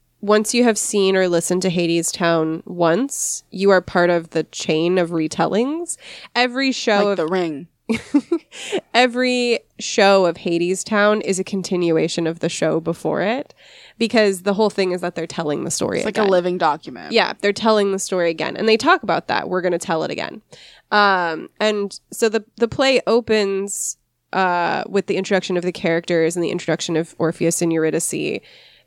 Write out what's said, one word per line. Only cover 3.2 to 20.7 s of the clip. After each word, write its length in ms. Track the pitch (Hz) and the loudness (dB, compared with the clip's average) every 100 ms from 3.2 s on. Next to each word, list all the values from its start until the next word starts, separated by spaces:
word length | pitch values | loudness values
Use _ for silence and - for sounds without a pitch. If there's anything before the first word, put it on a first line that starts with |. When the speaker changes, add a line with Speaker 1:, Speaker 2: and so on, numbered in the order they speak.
| - - - | -6 -8 -10
Speaker 1:
you 180 | 185 196 | -2 4
are 140 | 185 | 4
part 260 | 180 185 175 | 2 2 2
of 220 | 175 165 | 2 0
the 140 | 165 | -4
chain 520 | 160 - - 160 170 185 | -6 -8 -2 0 2 2
of 140 | 170 | 0
retellings. 880 | 170 156 - 165 190 254 320 349 - - - - | 0 -2 0 0 2 0 -4 -8 -10 -14 -20 -8
Every 380 | 240 247 247 269 | -2 0 0 -2
show 240 | 254 - 202 | 0 0 2
Speaker 2:
Like 100 | 202 | 2
Speaker 1:
of 80 | 190 | 0
Speaker 2:
The 80 | 160 | 0
Ring. 420 | 185 170 143 170 _ _ | 0 -2 -6 -12 _ _
Speaker 1:
<laughs> 100 | 226 - 285 - 330 - - - 403 - | -6 0 -2 0 -6 -6 -16 -8 -8 -2
Every 680 | 226 254 240 254 247 240 226 - _ | 2 2 2 0 0 0 -2 -6 _
show 460 | - - 196 196 180 | -6 2 6 6 4
of 100 | 170 | 0
Hadestown 840 | 180 170 175 185 - 214 208 214 | -2 0 0 -2 -2 2 2 2
is 160 | - 185 | 0 -4
a 60 | |
continuation 840 | 190 196 180 180 170 160 160 - 165 | -4 -6 -4 0 2 2 0 -2 -4
of 120 | 165 | -2
the 80 | 170 | -4
show 320 | - 160 160 | -2 0 0
before 400 | 160 170 160 151 | -2 -4 -4 -2
it, 320 | 180 247 - - - - - _ | -2 -4 -6 -16 -20 -20 -20 _
because 440 | 226 233 208 190 | 0 4 2 2
the 120 | 190 | -2
whole 160 | 196 214 | 2 0
thing 220 | 196 190 | 2 -2
is 80 | 180 | -2
that 140 | 180 | -4
they're 120 | 175 165 | -6 -8
telling 380 | - 160 147 | -4 -2 -2
the 60 | 143 | -4
story 280 | - - 98 | -4 -2 -2
Speaker 2:
It's 60 | 214 | -2
like 100 | 214 | 0
a 40 | |
Speaker 1:
again. 80 | 208 | 2
Speaker 2:
living 280 | 185 180 180 | 2 2 0
document. 540 | 165 151 - 127 165 | 0 -2 -6 -14 -2
Speaker 1:
Yeah, 220 | 226 190 - | 0 0 0
they're 120 | 202 | -2
telling 400 | 202 220 214 202 | 0 2 2 2
the 60 | 190 | -2
story 320 | - 185 170 | -2 0 0
again. 260 | 165 151 - | 0 -4 -2
And 120 | 220 | 2
they 80 | 220 | 4
talk 260 | 269 359 | 4 2
about 260 | 202 156 - | 2 -2 0
that. 200 | - - | -2 -2
"We're 120 | 180 | -2
gonna 180 | 175 185 | -2 -2
tell 240 | - 165 | -2 -2
it 60 | 156 | -2
again." 300 | - - 220 _ - - | -6 -8 -10 _ -20 -20